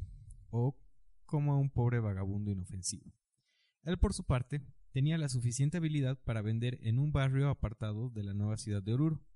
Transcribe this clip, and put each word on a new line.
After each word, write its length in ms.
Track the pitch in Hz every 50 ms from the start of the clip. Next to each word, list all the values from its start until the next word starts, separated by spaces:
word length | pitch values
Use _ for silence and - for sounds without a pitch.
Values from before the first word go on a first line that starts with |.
| - - - - - - - - - -
o 260 | 113 117 123 143 - - - - - - - - - - -
como 260 | - 165 147 147 143
a 60 | 143 139
un 120 | 139 135
pobre 280 | - 123 120 120 120 117
vagabundo 500 | 110 104 95 95 98 98 101 101 104 104
inofensivo. 640 | 101 92 90 - 101 92 87 - - - - - - _ _ _ _ _ _ _ _ _ _ _ _ _ -
Él, 140 | 160 185 180
por 140 | - 202 185
su 100 | - -
parte, 380 | - 135 123 - - 143 147 - - - - - -
tenía 240 | - 131 139 156 165 160
la 100 | 147 135
suficiente 500 | 123 120 120 120 120 131 139 151 175 175
habilidad 400 | 160 156 151 147 131 127 135 -
para 200 | - - 113 110
vender 360 | 101 110 113 113 120 123 127 -
en 160 | - 113 113 131
un 140 | 147 151
barrio 360 | 147 143 135 131 131 135 143 143
apartado 640 | 131 - - 107 113 - 110 107 107 110 120 127
de 120 | 117 107 101
la 100 | 98 98
nueva 240 | 101 104 107 107 -
ciudad 240 | - 110 104 101
de 120 | 92 107 120
Oruro, 300 | 135 156 160 151 143 - - -